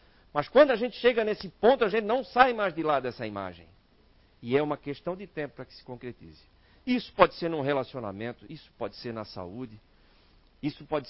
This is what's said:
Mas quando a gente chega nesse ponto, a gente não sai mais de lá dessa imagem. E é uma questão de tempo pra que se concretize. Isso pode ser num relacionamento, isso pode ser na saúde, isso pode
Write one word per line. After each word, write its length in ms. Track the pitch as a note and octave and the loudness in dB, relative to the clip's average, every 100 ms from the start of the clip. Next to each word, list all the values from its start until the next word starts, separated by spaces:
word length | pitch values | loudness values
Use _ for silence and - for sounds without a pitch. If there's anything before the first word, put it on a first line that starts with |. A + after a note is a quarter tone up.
| _ _ - | _ _ -8
Mas 140 | D3 D3 | -4 4
quando 240 | A#3+ D4 | 8 8
a 40 | A3+ | 6
gente 200 | B3 - | -2 2
chega 260 | A#3+ A3+ | 2 4
nesse 260 | G#3+ G#3 F#3 | 0 -2 -8
ponto, 340 | - G#3+ C4 | 2 6 6
a 60 | A3 | 4
gente 140 | G#3 | 0
não 200 | G#3 B3 | 0 -2
sai 300 | B3 A#3+ B3+ | 0 4 4
mais 200 | A3+ G3+ | 4 -2
de 100 | D#3 | -2
lá 160 | D#3 C#3 | 0 0
dessa 260 | B2+ A2+ A2+ | -2 -6 -8
imagem. 420 | G2+ F#2+ E2+ E2+ - _ _ _ _ _ _ | -6 -8 -10 -20 -20 _ _ _ _ _ _
E 140 | A#2 C3 | -2 0
é 60 | |
uma 160 | D3+ D3 | 0 -6
questão 380 | - C3+ - F#3 | -10 -10 -10 -10
de 100 | G3 | -12
tempo 300 | - C#3+ - | -10 -10 -12
pra 100 | C3 | -18
que 80 | |
se 100 | - | -18
concretize. 580 | - B2 B2+ A#2 E2 D#2 _ _ _ - - | -18 -14 -14 -16 -20 -20 _ _ _ -12 -4
Isso 260 | B3 - | -4 -2
pode 200 | - F3 - | 2 2 2
ser 140 | E3+ | -6
num 120 | E3 | -4
relacionamento, 840 | C3+ C#3+ B2+ C3+ A2 G2 A#2 A#2+ G#2 | -2 -2 -4 -8 -10 -8 -10 -12 -16
isso 240 | D#3 - - | -20 -18 -12
pode 180 | G#2 - | -12 -10
ser 160 | B2 | -12
na 120 | A2+ G#2 | -10 -12
saúde, 560 | - F2+ G#2+ B2+ A2 _ _ _ _ _ _ _ _ | -12 -12 -12 -14 -16 _ _ _ _ _ _ _ _
isso 240 | C#3+ - D3 | -10 -8 -6
pode 240 | D3+ C3 | -6 -6